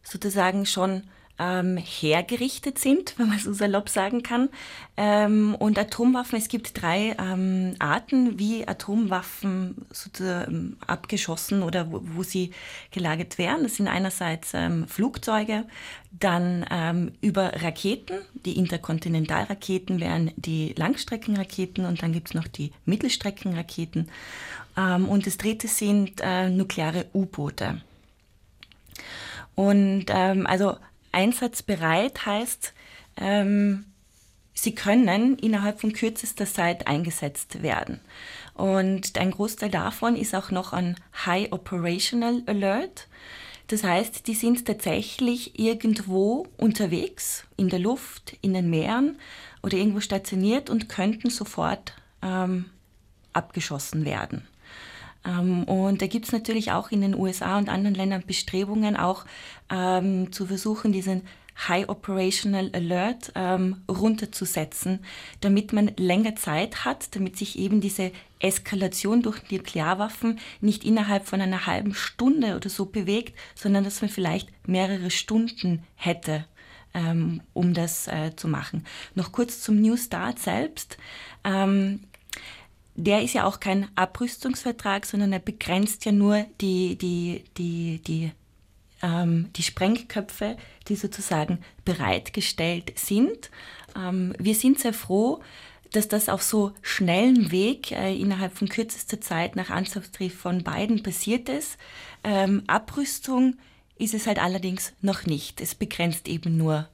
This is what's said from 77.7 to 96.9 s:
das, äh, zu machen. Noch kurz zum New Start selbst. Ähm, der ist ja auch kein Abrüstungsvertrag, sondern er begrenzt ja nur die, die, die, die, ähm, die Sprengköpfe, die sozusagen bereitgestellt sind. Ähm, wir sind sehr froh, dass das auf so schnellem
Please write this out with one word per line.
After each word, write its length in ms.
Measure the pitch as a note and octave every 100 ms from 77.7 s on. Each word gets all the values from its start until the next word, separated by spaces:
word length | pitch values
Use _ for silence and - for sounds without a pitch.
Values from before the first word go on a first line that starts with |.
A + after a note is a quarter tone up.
das, 340 | E3+ E3+ - -
äh, 280 | D#3+ D#3 D#3+
zu 120 | D#3+
machen. 380 | D3 C#3 E3 - - - -
Noch 160 | F3
kurz 300 | - A#3+ -
zum 200 | - G#3+
New 160 | A3 A#3+
Start 420 | - E3+ G3 A#3+
selbst. 580 | - F#3+ D#4 - - - - - - -
Ähm, 580 | - F#3+ G3 G3 G3 G3+ - - _ - - - - - _ -
der 220 | E3+ G#3
ist 120 | A#3
ja 120 | - G3
auch 140 | G3
kein 280 | G3+ G3 G3 -
Abrüstungsvertrag, 1120 | F#3 - B3 - C4 C4 B3+ A#3 G#3 G3 -
sondern 260 | G3+ G3+
er 80 | F#3+
begrenzt 640 | G#3+ G#3+ - F#3 G#3 - A3
ja 60 |
nur 340 | G3+ G3+ G#3 G#3+ -
die, 340 | G3 F#3 F#3 F3+
die, 480 | F3+ F3 F3 F3 - -
die, 460 | F3 E3+ E3 D#3+ D#3+
die, 240 | D#3+ E3 - _ _ _ _ _ _
ähm, 460 | F3 E3+ F3 E3 E3+ -
die 60 |
Sprengköpfe, 960 | - - F#3+ A#3 - A3 G3+ - G#3+ A#3 - - -
die 80 | G3+
sozusagen 640 | F#3+ - - E3 D3+ F3 - - -
bereitgestellt 1120 | E3+ A2+ F#2 - - - - E3 E3+ - -
sind. 540 | - G3+ C#4+ A4+ - - - - - G3
Ähm, 380 | F#3 F#3 F3+ -
wir 160 | F#3 G#3+
sind 240 | B3+ C4+
sehr 140 | A#3+
froh, 480 | A3+ - F#3+ A#3 D#4 - - - - -
dass 160 | G#3+ G#3+
das 200 | G#3 -
auf 140 | F#3+
so 300 | - A3 G3+ G3+
schnellem 720 | -